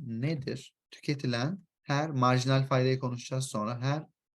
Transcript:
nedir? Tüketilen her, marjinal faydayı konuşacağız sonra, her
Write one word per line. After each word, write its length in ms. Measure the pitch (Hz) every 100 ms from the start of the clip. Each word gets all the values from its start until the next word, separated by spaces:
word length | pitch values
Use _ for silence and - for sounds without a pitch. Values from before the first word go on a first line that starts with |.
| 123
nedir? 680 | 113 139 160 131 127 - _ _
Tüketilen 680 | - - 139 131 120 139 196 - _
her, 260 | - 143 156
marjinal 580 | 135 123 127 127 135 135
faydayı 320 | 131 131 131
konuşacağız 460 | 127 123 - 131 131
sonra, 360 | 107 107 120
her 220 | 135 151 156 _ _